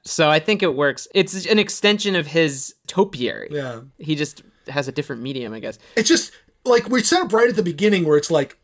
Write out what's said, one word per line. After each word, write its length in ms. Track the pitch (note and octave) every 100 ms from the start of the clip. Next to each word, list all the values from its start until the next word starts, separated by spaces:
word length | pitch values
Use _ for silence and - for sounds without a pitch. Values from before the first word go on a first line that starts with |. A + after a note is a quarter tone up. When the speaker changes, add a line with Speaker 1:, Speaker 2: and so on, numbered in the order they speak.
Speaker 1:
So 260 | - - D3+
I 100 | D#3
think 220 | D#3 G#3+
it 140 | F3+ C3+
works. 320 | C#3+ C3+ - G3
It's 300 | F#3+ F#3+ F3+
an 100 | G#3+
extension 560 | G#3 - G#3 G#3 G3+ F#3
of 120 | D3
his 480 | D#3+ D#3+ C3+ - - -
topiary. 600 | - G3 D3+ A#2+ G#1+ -
Speaker 2:
Yeah. 300 | D3 C3 A#2 C3+ _
Speaker 1:
He 180 | D3+ D3+
just 280 | D3 - _ _ -
has 200 | C#3+ C3+
a 40 |
different 300 | C3+ C#3 A#2+
medium, 280 | B2+ C3 A#2
I 60 | A2
guess. 200 | - - _ -
Speaker 2:
It's 120 | -
just, 240 | E4 - - _ _
like, 260 | B3+ A#3+ G3+
we 120 | B3
set 200 | - F4
up 100 | F4
right 160 | A3 A#3+
at 60 | G#3+
the 80 |
beginning 420 | F3+ D3+ G#3 G3 D#3
where 120 | D3
it's 120 | -
like, 280 | D#3+ C#3 -